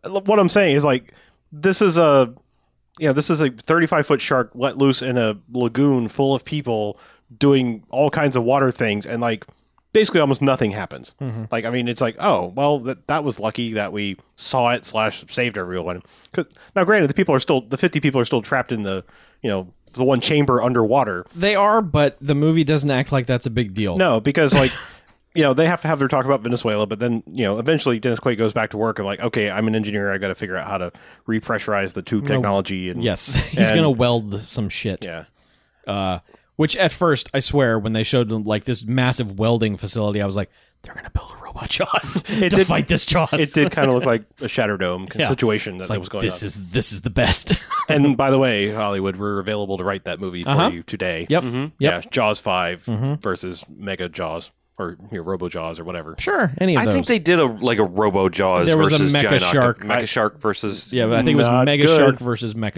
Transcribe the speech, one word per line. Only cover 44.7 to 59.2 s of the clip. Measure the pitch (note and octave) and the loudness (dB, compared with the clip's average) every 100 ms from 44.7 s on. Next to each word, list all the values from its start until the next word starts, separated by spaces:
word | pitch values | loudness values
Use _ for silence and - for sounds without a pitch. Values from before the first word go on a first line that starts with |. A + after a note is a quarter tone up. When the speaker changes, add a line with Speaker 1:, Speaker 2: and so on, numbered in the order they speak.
| G2+ | -2
Speaker 1:
Dome | F2+ F2+ F#2+ | -2 -4 -8
Speaker 2:
<laughs> | - | -4
Yeah. | D3 | -2
Speaker 1:
situation | B2+ A#2 G#2+ A2 F#2 | 0 0 0 -4 -10
that, | |
Speaker 2:
It's | F#2 | -6
Speaker 1:
that | G#2 | -6
Speaker 2:
like, | |
Speaker 1:
was | F2+ | -6
going | G2+ G#2+ | -6 -4
Speaker 2:
"This | - | -4
Speaker 1:
on. | G2+ | -6
Speaker 2:
is, | G2+ F2+ | -8 -6
this | G#2+ G#2 | -2 -2
is | G2+ | -2
the | - | -4
best." | G2+ - - - - - | 0 2 2 0 -2 -2
<laughs> | - - | -6 0
Speaker 1:
And | D3+ C#3+ B2+ | 2 4 4
by | C3+ | 2
the | C3+ | 4
way, | C3 G#2 G2+ | 4 2 0
Hollywood, | G#2+ G#2 G2 G2 F#2 | -2 -2 -2 -2 -4
we're | G#2 G2+ | -4 -4
available | F#2+ G#2 G2+ F#2+ | -4 -4 -4 -4
to | F2+ | -4
write | G2 F2+ | -4 -6
that | F2 | -8
movie | F#2+ F2 | -8 -6
for | F2 | -2
Speaker 2:
Uh-huh. | C#3+ G3+ | 2 0
Speaker 1:
you | E2+ | -2
today. | - G2 F#2 E2 E2+ | -10 -6 -4 -6 -2
Speaker 2:
Yep. | D#3+ | -2
Speaker 3:
Mm-hmm. | B2+ B2 D3 - | -2 -6 -8 -4
Speaker 2:
Yep. | |
Speaker 1:
Yeah, | C#3 F2 - | -2 -2 -6
Jaws | - G#2+ G#2 | -2 -2 -2
five | G#2+ F2+ F2 F2 - | -2 -2 -2 -6 -6
Speaker 2:
Mm-hmm. | A2 C3+ D3 | -4 -4 -4
Speaker 1:
versus | G#2+ F2+ F#2 F2 - | -6 -6 -8 -14 -16
Mega | - G2+ F#2+ F2+ | -14 -10 -8 -8
Jaws, | D#2 E2 E2 - _ _ - | -8 -8 -8 -12 _ _ -12
or, | F2+ E2+ G2 | -10 -10 -12
you | G2 | -10
know, | |
Robo | E2 F#2+ F2 | -6 -6 -6
Jaws | F2 E2 D#2+ | -8 -8 -10
or | E2 | -10
whatever. | F2 D#2 D#2+ | -10 -10 -8
Speaker 2:
Sure, | - F#4+ F#3+ C3+ | -4 0 -2 0
any | F#3 D3 | 0 2
of | |
Speaker 3:
I | A2 | 2
Speaker 2:
those. | F#2+ | 0
Speaker 3:
think | - | 0
they | A3+ | 0
did | D#3+ F3 | 2 4
a, | C3+ | 2
like, | G#2+ B2 A2 | 0 0 2
a | G2 | 0
Robo | F2+ G#2+ F#2+ F#2+ | 2 2 2 2
Jaws | F2 F#2+ F2+ F2 | 2 2 4 4
Speaker 2:
There | D#3 | 4
was | D3+ | 4
a | D3+ | 4
Speaker 3:
versus | C#3+ | 2
Speaker 2:
Mecha | C#3+ | 2